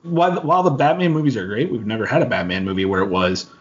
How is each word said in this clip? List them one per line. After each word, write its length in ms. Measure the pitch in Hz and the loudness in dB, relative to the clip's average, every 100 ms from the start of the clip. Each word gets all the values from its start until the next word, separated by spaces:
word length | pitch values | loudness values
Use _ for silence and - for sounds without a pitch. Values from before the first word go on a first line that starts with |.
while, 380 | 170 165 180 180 | -2 2 2 2
while 200 | 151 175 | 0 2
the 80 | 180 | 2
Batman 420 | 135 147 180 175 | 2 2 2 2
movies 240 | 156 151 113 | 2 2 0
are 100 | 92 | -4
great, 240 | 104 165 | -2 -2
we've 160 | 117 104 | -2 -4
never 200 | 110 101 | -4 -2
had 160 | 151 | -2
a 40 | - | -2
Batman 380 | 95 90 92 | -2 -2 -4
movie 200 | 95 95 | -2 -2
where 180 | 95 95 | 0 0
it 60 | 98 | 0
was, 420 | 92 90 90 - - | 0 0 -2 -8 -20